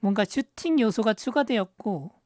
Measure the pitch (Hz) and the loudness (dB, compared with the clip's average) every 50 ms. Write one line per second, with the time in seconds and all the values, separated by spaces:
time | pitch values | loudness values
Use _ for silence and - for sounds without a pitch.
0 | - 196 202 196 208 196 - 277 269 _ _ - - 339 320 302 240 220 185 - | 2 2 2 2 0 0 0 -4 -4 _ _ -8 -2 0 2 4 4 2 2 2
1 | 220 220 214 - - 269 247 294 277 226 262 226 190 180 _ _ - 220 196 156 | 0 0 0 0 -4 -2 0 0 0 2 0 -2 -2 -4 _ _ -6 -4 -4 -4
2 | 135 180 _ _ _ | -6 -10 _ _ _